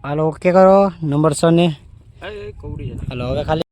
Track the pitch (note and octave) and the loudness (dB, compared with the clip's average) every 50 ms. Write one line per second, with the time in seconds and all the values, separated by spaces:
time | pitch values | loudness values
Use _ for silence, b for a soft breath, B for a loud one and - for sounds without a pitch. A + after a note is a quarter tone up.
0 | - C#3 D3 D3+ D#3 D#3+ D3+ - - F#3 F3 F#3+ F#3 F#3+ F#3+ G3 G3 G3 E3+ E3+ | -8 -6 -4 -2 -2 -4 -4 -2 -2 2 4 6 6 8 6 6 4 2 -2 -6
1 | E3 D3 C#3+ D3 D#3 D#3+ D3 - - E3 E3 E3+ F3 E3+ D3 - - - - - | -6 -2 0 2 0 0 0 2 2 2 4 4 2 0 -2 -6 -14 -20 -20 -20
2 | _ - _ - E3 F#3+ G#3+ G3+ G#3 G#3 G#3 - - - - - - - - - | _ -20 _ -18 -18 -16 -16 -14 -16 -16 -16 -16 -14 -14 -12 -12 -12 -12 -12 -10
3 | - - C3 B2 B2 B2 C3+ D3 C#3+ - D#3 D#3+ - _ | -12 -10 -8 -8 -6 -4 -4 -4 -4 -4 -4 -4 -4 _